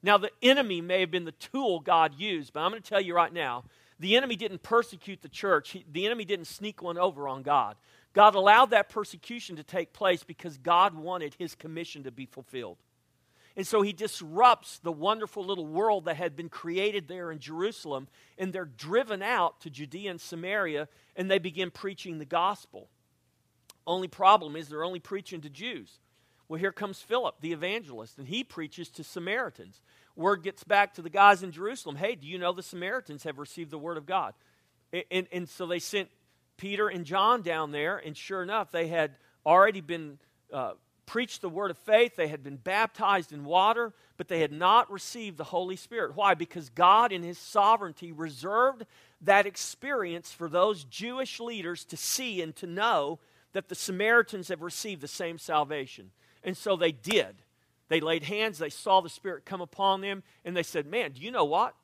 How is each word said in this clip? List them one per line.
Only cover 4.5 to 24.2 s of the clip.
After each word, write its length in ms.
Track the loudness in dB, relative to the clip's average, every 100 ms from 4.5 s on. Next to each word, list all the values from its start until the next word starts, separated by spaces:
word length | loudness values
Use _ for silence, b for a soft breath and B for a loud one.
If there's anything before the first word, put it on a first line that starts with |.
| -8
persecute 640 | 0 0 0 -8 -16 -16
the 60 | -16
church. 420 | -8 2 2 0
He, 120 | -18 -10
the 140 | -4 -4
enemy 200 | -4 -4
didn't 200 | -6 -8
sneak 380 | -10 -12 -10
one 160 | -8 0
over 280 | 0 0 -8
on 140 | -6
God. 340 | 2 2 2 -6 b b b
God 200 | 8 8
allowed 380 | 10 8 10 8
that 180 | 6 2
persecution 680 | -4 -8 -12 -12 -12 -10 -14
to 60 |
take 300 | -8 -6 -6
place 300 | -2 0 0
because 340 | -4 -14 -14 -10
God 380 | 2 4 4 2
wanted 400 | -8 -8 -8 -10
his 160 | -12
commission 500 | -12 -12 -10 -10 -12
to 80 | -14
be 140 | -14 -16
fulfilled. 520 | -16 -14 -12 -12 -14 _ _ _ _ b b b b
And 100 | 0
so 160 | 2
he 120 | 2
disrupts 840 | -2 -8 -8 -8 6 6 6 0 -10
the 120 | -8
wonderful 540 | -2 0 -2 -4 -8 -6
little 220 | -6 -4
world 380 | -2 0 0 -2
that 100 | -4
had 200 | -6 -8
been 140 | -14
created 580 | -10 -6 -2 -2 -4 -8
there 240 | -12 -10
in 80 | -12
Jerusalem, 680 | -12 -4 -4 -6 -8 -8 -10 b b b
and 140 | -6
they're 140 | -6 -10
driven 560 | -12 -2 0 0 -4
out 400 | -2 2 0 -2
to 80 | -16
Judea 420 | -12 -12 -10 -10
and 100 | -10
Samaria, 680 | -10 -10 -4 -2 -2 -4 -6 b b -8
and 140 | 0
they 80 | 0
begin 320 | 0 -6 -6
preaching 480 | -6 -10 -10 -12 -12
the 80 | -4
gospel. 640 | 0 0 -2 -10 -20 -20 _ _ _ _ _ _ _ _ -18 -4
Only 220 | -4 -4
problem 480 | 4